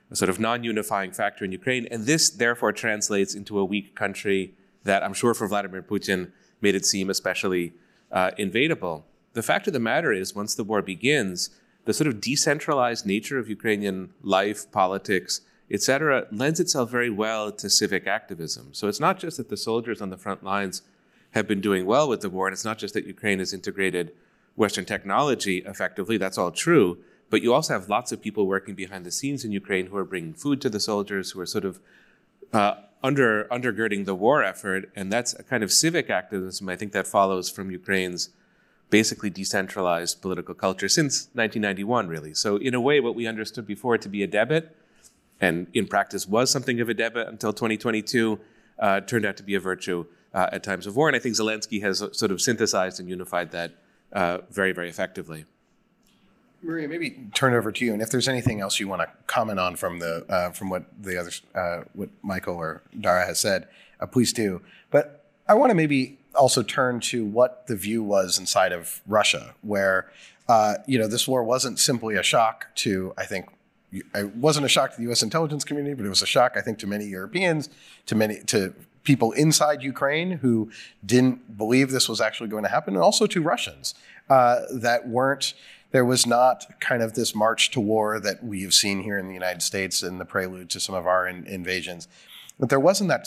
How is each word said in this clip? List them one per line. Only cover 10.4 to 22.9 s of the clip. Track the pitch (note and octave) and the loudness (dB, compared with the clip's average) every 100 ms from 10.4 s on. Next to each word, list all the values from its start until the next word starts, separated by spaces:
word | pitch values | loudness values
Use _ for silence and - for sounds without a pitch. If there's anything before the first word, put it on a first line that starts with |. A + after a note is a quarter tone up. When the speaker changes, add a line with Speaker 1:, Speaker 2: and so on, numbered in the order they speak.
| G#2 - | -6 -6
Speaker 1:
the | |
war | G#2 G#2+ | -2 -2
begins, | G2 F2 B2 D3 G2 F2+ - - _ _ | -2 -2 0 2 0 -4 -8 -10 _ _
the | - | -4
sort | G#2 D3+ | 0 0
of | A2 | 0
decentralized | A2 C#3+ - D3 - C#3+ B2 A2+ G2+ | -2 0 0 0 0 0 0 0 -2
nature | G2+ A2 C#3 | -2 -2 -6
of | G#2+ | -6
Ukrainian | G2+ A2+ G#2 G2+ F#2 F#2 - | -4 0 0 0 -4 -8 -10
life, | G2+ F#2+ G2+ G#2 - | 0 2 2 -2 -4
politics, | G#2+ F#2 G2 - F#2+ - - - _ - | 0 2 0 0 -2 0 -8 -10 _ -6
et | G2+ | -2
cetera, | - C3+ D#3 C3 - | 0 2 2 2 0
lends | G#2 C3+ D#3+ | -2 -2 0
itself | E3+ D3 A#2 | 0 0 -2
very | A#2+ A#2+ | 0 0
well | G2+ G#2+ A2 G#2+ | 0 -2 -2 -4
to | G2+ G2+ | -6 0
civic | - G2+ F#2 F#2+ | 2 2 0 0
activism. | G#2+ - F2 D#2+ - B1+ | -4 -4 -10 -10 -10 -12
So | - G#2 | -6 -4
it's | G#2 | 0
not | D#3+ F#3+ | 0 0
just | E3+ - | -4 -10
that | - | -8
the | G#2 | -6
soldiers | - A2+ A#2 G#2+ | -2 -2 -2 -6
on | G2+ | -8
the | F#2 | -10
front | G2+ F#2+ | -8 -8
lines | G2 G2 F#2+ F2+ - _ _ _ _ | -4 -2 -2 -6 -14 _ _ _ _
have | A2+ G#2 | -2 0
been | G2+ | 0
doing | G#2 F#2+ F#2 | 2 0 2
well | B2+ D3+ | 2 2
with | G#2 | 0
the | G2+ | -4
war, | F#2 F#2+ | -4 -4
and | |
it's | F#2+ | -4
not | A2 A2 | -6 -6
just | G2+ | -6